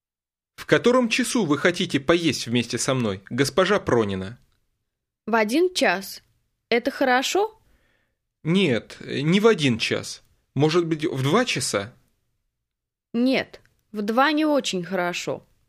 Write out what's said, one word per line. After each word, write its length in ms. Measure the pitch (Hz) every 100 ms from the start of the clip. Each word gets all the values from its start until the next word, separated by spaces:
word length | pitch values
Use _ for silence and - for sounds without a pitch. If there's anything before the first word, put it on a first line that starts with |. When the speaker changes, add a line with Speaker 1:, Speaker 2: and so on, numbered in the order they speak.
| _ _ _ _ _ -
Speaker 1:
В 80 | -
котором 420 | 151 240 254 233
часу 380 | - 240 247 165
вы 120 | 143
хотите 440 | 185 175 185 139
поесть 440 | 139 175 165 - -
вместе 320 | 120 117 117
со 160 | -
мной, 300 | 131 113 98 -
госпожа 500 | 123 135 - 185 202
Пронина? 580 | - 123 104 95 95 123 _ _ _ _ _ _ _ _ -
Speaker 2:
В 80 | 226
один 380 | 214 269 359
час. 480 | 359 226 180 190 - _ _ _ _ -
Это 240 | 233 254
хорошо? 640 | - 262 247 269 370 440 - _ _ _ _ _ _ _ _
Speaker 1:
Нет, 540 | 151 185 175 113 - -
не 400 | - 123 151 196
в 80 | 226
один 320 | 196 143 110
час. 440 | - 107 110 - _ _ _ 131
Может 300 | 156 175 170
быть, 180 | 160 156
в 180 | 135
два 220 | 135 208 247
часа? 500 | 143 - 101 98 - _ _ _ _ _ _ _ _ _ _ _
Speaker 2:
Нет, 480 | 233 254 240 - - _ _ _
в 80 | 214
два 320 | 202 226 285
не 100 | 302
очень 400 | 311 285 202 185
хорошо. 640 | 170 190 175 175 - 131 - _